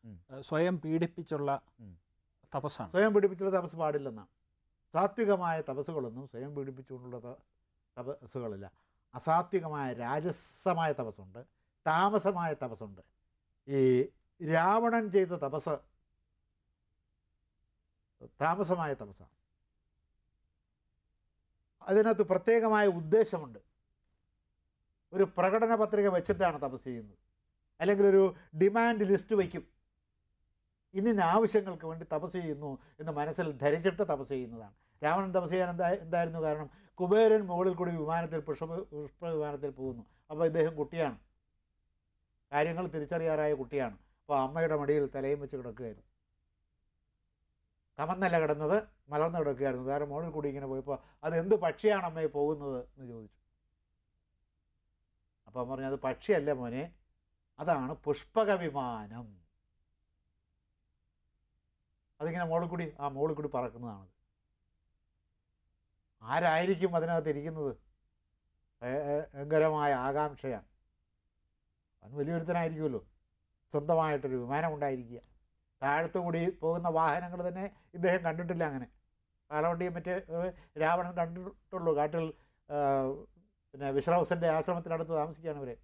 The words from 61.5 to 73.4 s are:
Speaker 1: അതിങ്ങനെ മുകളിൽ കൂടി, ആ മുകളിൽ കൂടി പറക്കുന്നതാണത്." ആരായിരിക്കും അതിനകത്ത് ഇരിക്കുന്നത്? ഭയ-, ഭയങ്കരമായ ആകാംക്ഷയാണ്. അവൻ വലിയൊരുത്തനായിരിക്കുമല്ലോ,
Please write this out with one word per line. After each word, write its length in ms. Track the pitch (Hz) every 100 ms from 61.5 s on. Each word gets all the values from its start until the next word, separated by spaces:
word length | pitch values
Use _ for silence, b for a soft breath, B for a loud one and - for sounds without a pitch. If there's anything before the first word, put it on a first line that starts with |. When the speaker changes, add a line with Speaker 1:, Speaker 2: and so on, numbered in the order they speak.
| _ _ _ _ _ _ _
Speaker 1:
അതിങ്ങനെ 240 | 156 170
മുകളിൽ 240 | 170 165 170
കൂടി, 140 | 170 165 -
ആ 80 | 143
മുകളിൽ 260 | 135 156 147
കൂടി 120 | 147 131
പറക്കുന്നതാണത്." 540 | 123 117 120 98 95 _ _ _ _ _ _ _ _ _ _ _ _ _ _ _ _ _ _ _ _ _
ആരായിരിക്കും 720 | 113 147 170 160 180 185 185 170
അതിനകത്ത് 340 | 165 165 151
ഇരിക്കുന്നത്? 380 | 143 151 160 143 - _ _ _ _ _ _ _ _ _ _
ഭയ-, 200 | 120 139 147 147 156
ഭയങ്കരമായ 560 | 139 143 156 156 151 147 135 131
ആകാംക്ഷയാണ്. 640 | 139 151 139 139 110 - _ _ _ _ _ _ _ _ _ _ _ _ _
അവൻ 120 | 98 143
വലിയൊരുത്തനായിരിക്കുമല്ലോ, 800 | 147 170 160 170 165 160 156 117 - _ _ _